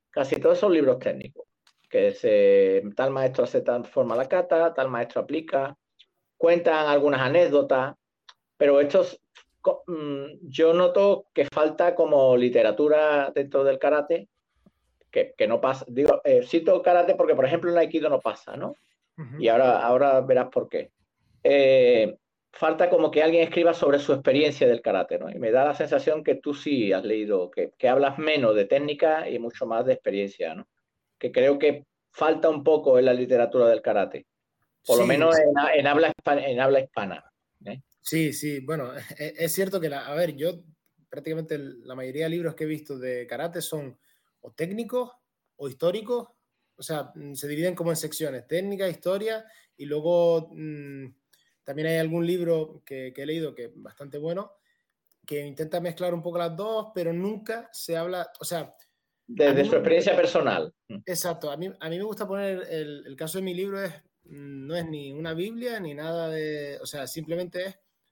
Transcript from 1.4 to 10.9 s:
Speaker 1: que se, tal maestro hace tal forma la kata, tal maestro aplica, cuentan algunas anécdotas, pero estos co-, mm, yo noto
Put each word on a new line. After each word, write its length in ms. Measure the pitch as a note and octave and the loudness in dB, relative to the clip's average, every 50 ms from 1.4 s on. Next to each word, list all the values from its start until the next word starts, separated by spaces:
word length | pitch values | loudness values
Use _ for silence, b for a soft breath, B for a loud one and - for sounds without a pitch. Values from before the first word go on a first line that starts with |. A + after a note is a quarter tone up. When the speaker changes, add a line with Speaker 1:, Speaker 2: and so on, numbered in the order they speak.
| - _ _ _ _ _ _ _ _ _ | -20 _ _ _ _ _ _ _ _ _
Speaker 1:
que 240 | - - G2+ G2+ | 0 2 2 2
se, 720 | G2+ - - A2+ G#2 G#2 G2+ G2 G2 G2 G2 F#2+ F#2+ G2 G2+ G#2 - | 2 0 2 4 4 6 6 8 8 6 6 6 4 2 0 -2 -4
tal 140 | - C3 C3+ | -2 -2 0
maestro 340 | C3+ C3+ C3 B2+ C3 C3+ A#2+ | 0 0 -2 0 0 0 -2
hace 160 | - - B2+ | 0 0 -2
tal 220 | - B2+ A#2+ B2 A#2 | 0 0 -2 -2 -4
forma 320 | - - C3+ B2 A#2 A2+ | -4 -2 -2 0 0 0
la 120 | B2 C3+ - | -2 -2 0
kata, 440 | F#3+ F3+ F3+ F3+ F3 E3 E3 E3 - | 0 -2 0 2 2 2 2 2 0
tal 140 | C3+ C3+ C3 | -2 -4 -2
maestro 320 | B2 A#2 A#2 - - A#2+ | -2 -4 -6 -4 -4 -6
aplica, 540 | G2+ - D3 D#3+ D#3+ - - C#3 C3+ C#3 D3 _ _ _ _ _ _ _ _ _ _ _ _ | -4 -4 -6 -8 -6 -2 -2 -2 -2 -2 -8 _ _ _ _ _ _ _ _ _ _ _ _
cuentan 500 | - E3 E3 F3 F3 E3+ E3 D#3+ D#3 D3+ D3 | 0 2 2 2 4 2 0 2 2 2 2
algunas 320 | D3 C#3+ C#3+ D3 C#3 C3 | 2 4 4 2 2 2
anécdotas, 760 | C3 C3 D3+ F3 F3 D3 C#3+ C#3+ C3 - C#3 B2+ C3 C#3+ - _ _ _ _ _ _ - _ _ _ _ _ | 0 2 4 4 4 4 4 2 2 4 0 0 0 -2 -6 _ _ _ _ _ _ -20 _ _ _ _ _
pero 240 | - D3+ C#3+ C#3 C#3+ | 2 4 4 6 4
estos 400 | C#3+ C#3+ - F#3 F3 - - _ _ _ _ - _ _ _ _ | 4 4 2 2 2 2 -6 _ _ _ _ -20 _ _ _ _
co-, 240 | - F#3+ F3 - - | -2 -2 -2 -2 -6
mm, 640 | F3+ E3+ D#3 D3+ D3 C#3+ C#3 C#3 - - - - C3+ | -10 -8 -8 -6 -6 -6 -6 -8 -12 -14 -18 -20 -10
yo 260 | C3 D#3 D#3+ E3 E3 | 0 4 4 4 6
noto 540 | F3+ F3+ F3 | 6 4 4